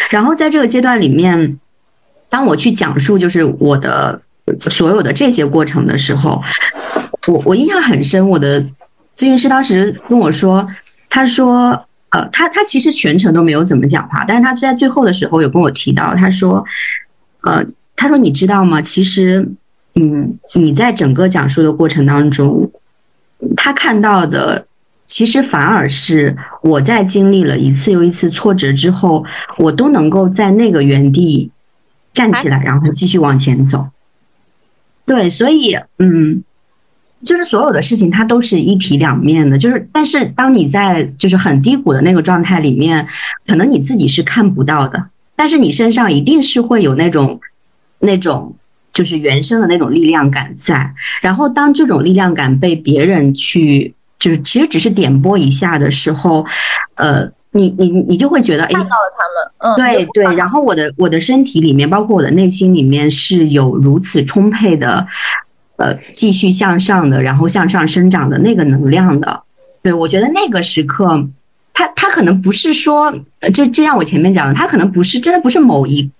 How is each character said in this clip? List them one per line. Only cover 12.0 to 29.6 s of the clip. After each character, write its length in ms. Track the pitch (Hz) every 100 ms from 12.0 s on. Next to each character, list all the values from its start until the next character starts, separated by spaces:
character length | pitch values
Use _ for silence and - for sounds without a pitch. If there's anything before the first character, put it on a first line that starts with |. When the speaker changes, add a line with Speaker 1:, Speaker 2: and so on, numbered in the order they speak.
| -
Speaker 1:
呃， 180 | 190 -
他， 200 | - 330
他 120 | 403
其 160 | 415 269
实 140 | 311
全 260 | - 156 170
程 160 | 190
都 80 | 165
没 80 | 165
有 140 | 147
怎 120 | 180 135
么 80 |
讲 240 | 139 151 -
话， 160 | 147
但 120 | 165 233
是 60 |
他 100 | 262
在 180 | 247 269
最 160 | 254 269
后 160 | 277
的 80 | 220
时 140 | 185 -
候 160 | 165
有 60 | 139
跟 120 | 170
我 80 | 156
提 200 | 139 139
到， 220 | 135 -
他 160 | 180 185
说， 340 | 185 185 196 202 - - - - _ _ _
呃， 240 | - 160 - - _ -
他 100 | 285
说 100 | 285
：“你 120 | 185
知 160 | 135 185
道 180 | 196
吗？ 160 | 190 156
其 220 | 147 -
实， 460 | 190 190 185 190 196 - _ _ _
嗯， 440 | 165 151 147 123 - -
你 200 | 175 156
在 200 | 139 240
整 200 | 196 143
个 140 | 131 185
讲 220 | 175 135
述 120 | 151
的 120 | 156
过 160 | 151 160
程 180 | 160 139
当 240 | 143 147
中， 400 | 143 139 - - - _ _ _ _ _ _ 247 -
他 160 | 277
看 260 | 277 339 214
到 280 | 214 196 156
的 400 | 139 - - - _ _ _ -
其 180 | -
实 180 | 226 269
反 200 | 269 151
而 260 | 156 208 135
是 480 | - - 156 143 139 - -
我 160 | 160 147
在 240 | 139 226
经 300 | 190 202 196
历 120 | 196
了 120 | 151 135
一 160 | 139
次 180 | 135 214
又 120 | 180
一 60 | 175
次 180 | 175 170
挫 240 | 165 208
折 180 | 185 139
之 160 | 139 170
后， 340 | 185 185 156 - - -
我 160 | -